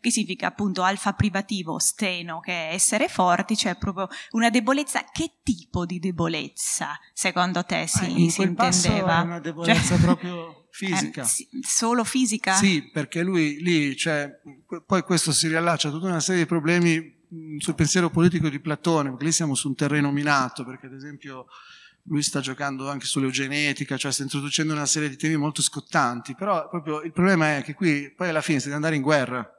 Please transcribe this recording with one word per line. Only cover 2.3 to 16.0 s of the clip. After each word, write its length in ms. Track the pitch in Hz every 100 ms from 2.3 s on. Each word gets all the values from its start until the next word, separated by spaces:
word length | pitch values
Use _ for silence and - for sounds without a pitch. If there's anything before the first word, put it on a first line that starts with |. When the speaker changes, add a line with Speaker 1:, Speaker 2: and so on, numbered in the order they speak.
| 165
Speaker 1:
che 300 | 170 175 160
è 20 |
essere 360 | 175 - 220 285
forti, 460 | - 180 175 202 220
cioè 200 | 196 175
proprio 320 | - 190 185 - -
una 180 | 226 233
debolezza. 540 | 240 220 269 294 - -
Che 280 | - 330 _
tipo 420 | - 180 - 180
di 140 | 175 180
debolezza, 1000 | 185 170 165 160 143 - - - 147 151 -
secondo 500 | - 190 175 180 175
te, 220 | 175 165 160
si, 180 | -
Speaker 2:
Eh, 40 | 180 170
in 80 | 165
Speaker 1:
si 60 | 170
Speaker 2:
quel 180 | 190
passo 320 | 170 247 180 175
Speaker 1:
intendeva? 340 | - 180 165
Speaker 2:
è 40 |
una 160 | 170 170
debolezza 480 | 170 156 170 170 - 180
Speaker 1:
Cioè, 20 |
<laughs> 0 |
Speaker 2:
proprio 680 | 165 175 180 175 165 156 _
fisica. 500 | - 190 175 156 156
Speaker 1:
eh, 40 | 120
sì, 220 | - - -
solo 420 | - - 226 240
fisica? 500 | 220 262 254 214 -
Speaker 2:
Sì, 340 | 190 196 165 -
perché 320 | 156 143 165
lui 380 | 175 185 151 147
lì, 340 | 175 165 143
cioè, 360 | 127 165 151 143 139 - 135
que-, 180 | _ 170
poi 200 | _ 190
questo 300 | - 175 165
si 160 | 139 160
riallaccia 400 | 160 170 160 147
a 20 |
tutta 160 | 151